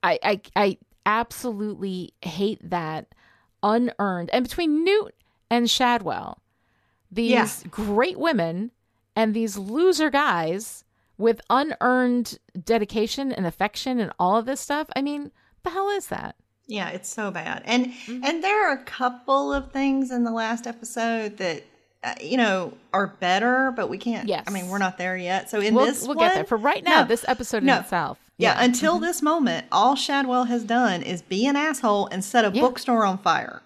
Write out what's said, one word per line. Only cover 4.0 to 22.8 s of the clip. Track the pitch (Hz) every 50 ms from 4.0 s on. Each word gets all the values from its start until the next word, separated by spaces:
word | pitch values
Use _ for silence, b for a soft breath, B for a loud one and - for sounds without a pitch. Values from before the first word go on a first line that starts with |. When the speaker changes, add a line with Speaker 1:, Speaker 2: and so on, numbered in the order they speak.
| 202 202 185 175 175 -
Speaker 1:
And | - 247 254
between | 240 - - 349 311 294 302 330
Newt | 359 403 427 415 - - _ _ _ _ _ _ _
and | 233 240 240 233
Shadwell, | - - 262 240 240 233 202 165 113 90 - - - _ _ _ _ _ _ _ _ _ _ _ _ _ _ _
these | 185 196 233 226
Speaker 2:
Yeah. | 254 240 208 214 - - - 175
Speaker 1:
great | - - 202 190 202 208 254 349 359 -
women | - 330 311 208 170 165 165 175 208 240 _ _ _ _ _ _ _ _ _
and | 214 226 220 208
these | 226 226 220 190 202
loser | 196 196 220 294 349 381 359 294 311 302
guys | 254 277 294 285 196 170 165 160 175 196 220 - - - _ _ _ _ _ _ _ -
with | 202 226 233 220 - _
unearned | 226 254 285 320 277 - - 247 254 254 254 247 247 247 233 - - - _ _ _ 185 170
dedication | - 226 226 214 202 - 226 208 226 - - 277 269
and | 254 - 185
affection | 170 - - 190 208 - - - 262 254 240
and | 214 - - _
all | 175 180 196 226
of | 226
this | 247 269 247
stuff, | - - 285 294 311 302 -
I | 254
mean, | 269 285 294 294 285 285 _ _ _ _ _ _ _
the | 349
hell | 330 381 381 403
is | 415 392 - -
that? | - - - - - _ _ _ _ _ _ -
Speaker 2:
Yeah, | 208 208 185 165
it's | - 190 - -
so | - - 214 202
bad. | - 175 - - - - -
And, | - 226 247 247 247
Speaker 1:
Mm-hmm. | - - - - 240 254 247
Speaker 2:
and | 277 330 330 320
there | 381 415 427 415 339
are | 277
a | 262 -
couple | - - - 254 247 247 247 - - 262 277 285 277 277
of | 277 269 -
things | - 269 269 277 269 269 269 254
in | 254 247 240
the | 233
last | 226 226 226 220 233 233 240 240
episode | 233 233 226 226 - 240 226 233 226 226 220 208 208 208
that, | 202 175 160 143 - _ _ _ _ _ _ _ -
uh, | - - -
you | - 156 247 262
know, | 240 214 190 190 175 160 - -